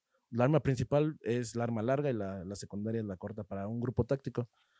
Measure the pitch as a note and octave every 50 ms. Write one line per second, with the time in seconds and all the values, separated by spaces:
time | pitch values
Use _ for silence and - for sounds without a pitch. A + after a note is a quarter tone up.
0 | _ _ _ _ _ _ A2+ A#2 B2 C#3 D#3+ C#3 - C#3 C3 - B2 - C#3+ D3
1 | D3+ D#3+ D3+ - - G#2+ A#2 B2 A#2+ G#2+ A#2 A#2 A#2 A#2 A#2 A2 G#2+ B2 C3+ C#3+
2 | D3 C#3+ B2 G#2+ G2 F#2+ G2 G2 E2 F#2+ G#2 - - - F#2+ G2+ G#2 A2+ A2 A2+
3 | G#2+ G2+ F#2+ - - G2 G#2 A2 F#2+ - G2 G2 G2 G#2+ A#2 A#2+ A#2+ B2 - -
4 | A2 - C#3 C3+ - B2 - A#2+ A#2+ - _ _ _ _ _